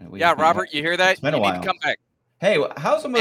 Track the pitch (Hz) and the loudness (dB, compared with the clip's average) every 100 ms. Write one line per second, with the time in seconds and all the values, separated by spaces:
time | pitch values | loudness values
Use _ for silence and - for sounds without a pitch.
0 | 85 92 170 147 160 175 185 151 160 175 | -18 0 0 4 2 2 -2 -4 -2 2
1 | 185 190 139 151 98 90 90 - 147 113 | 2 2 -2 0 0 0 -4 -4 -6 -6
2 | _ _ _ _ 180 180 135 - 180 302 | _ _ _ _ 0 0 -2 -4 -2 -2
3 | 285 240 | 0 0